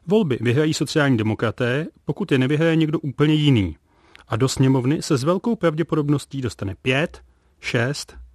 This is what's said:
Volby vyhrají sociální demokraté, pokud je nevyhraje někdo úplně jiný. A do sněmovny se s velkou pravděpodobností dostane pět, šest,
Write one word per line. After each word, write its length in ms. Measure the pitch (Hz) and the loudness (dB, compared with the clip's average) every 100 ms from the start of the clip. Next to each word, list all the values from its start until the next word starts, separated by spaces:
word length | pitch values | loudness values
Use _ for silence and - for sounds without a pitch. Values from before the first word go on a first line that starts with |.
| 165 | -2
Volby 300 | 214 170 120 | 0 0 -2
vyhrají 320 | 117 127 156 | 0 0 0
sociální 440 | - 147 156 139 117 | -2 -2 0 2 2
demokraté, 720 | 107 110 113 - 120 135 165 - - | 0 0 -2 -2 -2 -2 -6 -10 -8
pokud 260 | - 196 | -6 0
je 60 | 135 | 2
nevyhraje 380 | 127 151 165 160 | 2 2 2 2
někdo 240 | 156 156 | 2 -2
úplně 340 | 143 - 151 | -4 0 2
jiný. 440 | 156 147 120 90 76 _ _ _ - - | 4 4 4 2 -4 _ _ _ -20 -6
A 80 | 110 | -2
do 120 | 131 | 0
sněmovny 540 | - 131 135 123 156 | 2 2 2 0 -2
se 160 | - 135 | 0 0
s 60 | |
velkou 320 | 143 185 233 226 | 0 -2 -2 -2
pravděpodobností 840 | 170 151 160 156 147 143 - 135 | -2 -2 -2 -2 0 -2 -2 -6
dostane 340 | 120 - 101 95 | -6 -6 -8 -6
pět, 400 | 127 135 175 - _ _ _ _ | -2 0 -2 -8 _ _ _ _
šest, 580 | - 120 120 147 - - - | -4 -2 -2 -6 -12 -18 -20